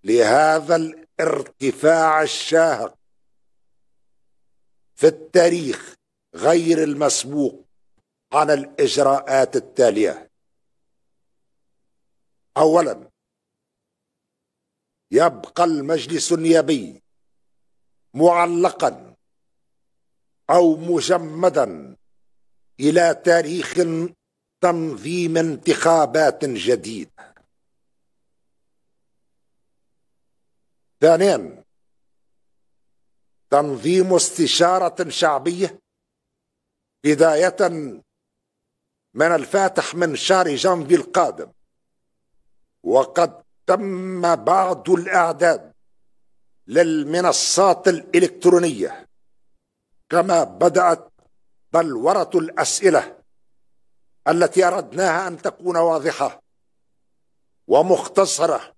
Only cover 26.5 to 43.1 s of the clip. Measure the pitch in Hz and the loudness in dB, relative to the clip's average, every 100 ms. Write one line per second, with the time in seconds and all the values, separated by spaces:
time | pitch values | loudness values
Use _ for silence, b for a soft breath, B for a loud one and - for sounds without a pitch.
26.5 | 113 95 117 107 110 - - - _ _ | -4 -2 -2 -4 -14 -14 -20 -20 _ _
27.5 | _ _ _ _ _ _ _ _ _ _ | _ _ _ _ _ _ _ _ _ _
28.5 | _ _ _ _ _ _ _ _ _ _ | _ _ _ _ _ _ _ _ _ _
29.5 | _ _ _ _ _ _ _ _ _ _ | _ _ _ _ _ _ _ _ _ _
30.5 | _ _ _ _ _ 156 165 196 135 82 | _ _ _ _ _ 2 4 2 0 -6
31.5 | - _ _ _ _ _ _ _ _ _ | -18 _ _ _ _ _ _ _ _ _
32.5 | _ _ _ _ _ _ _ _ _ _ | _ _ _ _ _ _ _ _ _ _
33.5 | 143 147 131 131 185 185 180 - - 151 | 0 0 -4 0 0 2 0 0 -2 -2
34.5 | - 170 185 175 - 165 - 165 139 147 | 2 2 2 -2 -4 -8 -2 -2 0 -4
35.5 | 175 185 - _ _ _ _ _ _ _ | -4 -6 -8 _ _ _ _ _ _ _
36.5 | _ _ _ _ _ 143 147 165 151 185 | _ _ _ _ _ -2 4 4 4 0
37.5 | 185 185 165 139 101 _ _ _ _ _ | 0 -2 -2 -12 -16 _ _ _ _ _
38.5 | _ _ _ _ _ _ 113 160 165 135 | _ _ _ _ _ _ -2 0 0 -2
39.5 | 196 190 185 - 170 170 131 - 190 175 | -2 0 -2 -6 -4 -4 -4 0 0 0
40.5 | 135 190 175 139 165 - 185 151 - 78 | -2 -2 -2 2 0 2 -2 -2 -4 -18
41.5 | _ _ _ _ _ _ _ _ _ _ | _ _ _ _ _ _ _ _ _ _
42.5 | _ _ _ 85 123 131 | _ _ _ 0 0 2